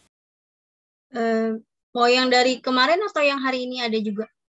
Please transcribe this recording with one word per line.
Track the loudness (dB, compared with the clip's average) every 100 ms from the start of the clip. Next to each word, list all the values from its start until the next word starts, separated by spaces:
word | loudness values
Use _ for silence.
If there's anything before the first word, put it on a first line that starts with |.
| _ _ _ _ _ _ _ _ _ _ _
Eh, | -6 -2 -2 -2 -6 -10 _ _
mau | 0 2
yang | 4 4
dari | 4 2 0
kemarin | -2 0 2 2
atau | 0 0
yang | 0 0
hari | -4 -4 -6
ini | -6
ada | -4 -4
juga? | -4 -6 -10 _ _